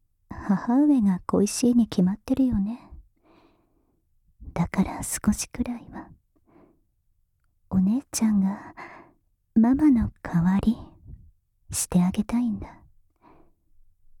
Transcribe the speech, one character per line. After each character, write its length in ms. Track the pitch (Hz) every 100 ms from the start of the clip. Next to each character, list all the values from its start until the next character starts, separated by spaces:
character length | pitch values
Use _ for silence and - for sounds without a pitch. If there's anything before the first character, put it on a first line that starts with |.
| _ _ -
母 480 | - - 190 - 254 294
上 160 | 269
が 200 | 202 180 -
恋 220 | 190 202
し 220 | - 240
い 20 |
に 140 | 240 214
決 160 | -
ま 100 | 180
っ 40 | 208
て 180 | - 269
る 120 | 254
よ 120 | 220
ね。 300 | 196 240 - - - _ _ _ _ _ _ _ _ _ _ _ _ - -
だ 140 | - 170
か 160 | -
ら 180 | - -
少 280 | - - -
し 180 | 214 -
く 140 | -
ら 140 | 247 240
い 120 | -
は、 180 | - - - _ _ _ _ _ _ _ _ _ _ _ _ _ _ -
お 100 | 190
姉 240 | 185 247 -
ち 120 | -
ゃ 80 | 220
ん 80 | 202
が 360 | 190 202 - - - - - _ _ _ _ -
マ 200 | 226 269
マ 160 | 302
の 200 | 240 214 -
代 220 | - 170
わ 160 | 175 196
り 160 | 214 - - - - - - _ _ _ -
し 160 | - -
て 160 | 180
あ 80 | 180
げ 120 | 208
た 160 | - 233
い 100 | 240
ん 100 | 196
だ。 220 | - - - _ _ _ _ _ _ _ _ _ - _ - -